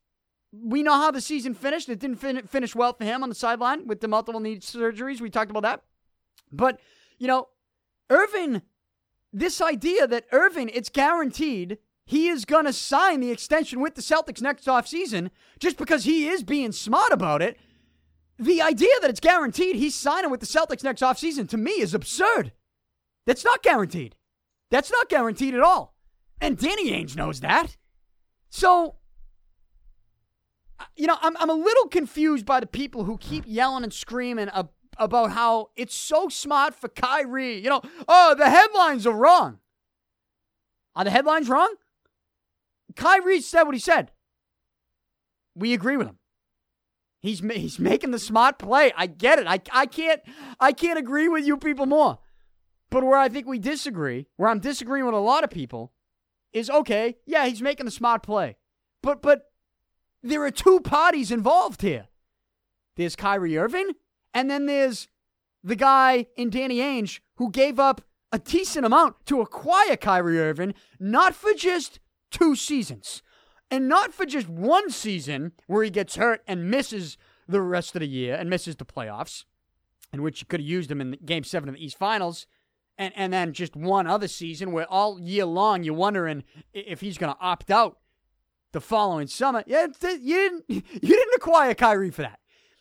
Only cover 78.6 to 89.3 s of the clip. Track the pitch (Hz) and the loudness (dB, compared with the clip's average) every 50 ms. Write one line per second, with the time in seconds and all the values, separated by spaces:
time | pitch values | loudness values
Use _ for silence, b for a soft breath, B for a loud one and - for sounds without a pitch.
78.6 | - 170 151 - 131 - _ 139 117 107 104 110 151 - - - - _ _ _ | -6 -8 -12 -14 -16 -14 _ -12 -10 -8 -6 -6 -6 -8 -10 -16 -20 _ _ _
79.6 | _ _ _ _ _ _ _ _ - _ - 139 147 160 139 - - - 175 165 | _ _ _ _ _ _ _ _ -20 _ -8 -6 -6 -6 -6 -8 -8 -6 -6 -6
80.6 | 143 147 175 180 170 131 147 139 135 127 135 - 170 139 170 160 135 - - 170 | -4 -4 -6 -6 -4 -6 -6 -8 -6 -8 -10 -10 -8 -6 -6 -6 -6 -6 -6 -6
81.6 | 143 139 135 151 165 143 - - 196 208 220 208 185 170 170 - - _ _ _ | -6 -8 -12 -14 -16 -16 -8 -6 -2 -2 -2 -2 -2 -6 -8 -10 -16 _ _ _
82.6 | _ _ _ _ _ _ _ - 196 185 - 202 196 185 185 185 175 165 139 170 | _ _ _ _ _ _ _ -10 -10 -10 -6 -6 -6 -4 -2 -2 -2 -4 -6 -8
83.6 | 180 160 - 147 160 180 196 196 180 165 190 214 208 175 - - 180 165 160 147 | -10 -10 -10 -8 -4 0 0 0 0 0 -2 -2 -2 -6 -10 -10 -12 -12 -10 -10
84.6 | 196 185 170 160 165 - 190 190 208 214 196 180 175 175 190 202 196 170 165 180 | -8 -6 -6 -6 -4 -2 0 0 0 0 -2 -6 -10 -4 -2 -2 -2 0 0 2
85.6 | 208 214 202 180 170 156 156 160 185 208 208 190 170 160 151 143 - b b 156 | 2 2 2 0 -2 -4 -2 0 0 0 0 -2 -4 -4 -6 -8 -12 b b -20
86.6 | b _ - 202 196 208 175 143 190 208 175 - 180 147 139 - 180 180 175 - | b _ -16 -16 -14 -12 -12 -12 -10 -12 -8 -6 -6 -8 -6 -6 -6 -6 -6 -4
87.6 | - - 196 220 233 175 - _ _ _ _ _ _ _ _ _ _ _ _ _ | -2 2 2 4 2 2 -2 _ _ _ _ _ _ _ _ _ _ _ _ _
88.6 | _ _ - 160 - - 226 214 208 196 170 156 147 131 | _ _ -12 -12 -6 -2 0 0 0 0 -2 -4 -6 -8